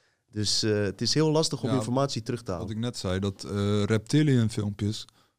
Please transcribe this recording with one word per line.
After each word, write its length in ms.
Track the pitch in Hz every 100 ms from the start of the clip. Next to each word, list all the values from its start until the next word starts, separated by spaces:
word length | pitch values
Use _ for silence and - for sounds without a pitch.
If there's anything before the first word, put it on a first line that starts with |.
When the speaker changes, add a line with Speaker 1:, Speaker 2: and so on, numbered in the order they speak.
| _ _ _
Speaker 1:
Dus, 320 | 107 101 -
eh, 200 | 110 104
het 180 | 101 95
is 140 | 117
heel 160 | 147 156
lastig 320 | 151 160 -
om 60 | 120
Speaker 2:
Ja, 40 | 131
Speaker 1:
informatie 460 | 110 127 139 120
terug 200 | 110 120
te 80 | -
halen. 160 | 87 95
Speaker 2:
wat 100 | 110
ik 60 |
net 140 | 120 -
zei, 220 | 98 92
dat, 260 | 98 95
eh, 380 | 67 101 101 104
reptilian 680 | 104 110 - 147 151 127 110
filmpjes, 540 | 110 101 101 104 110 - _ _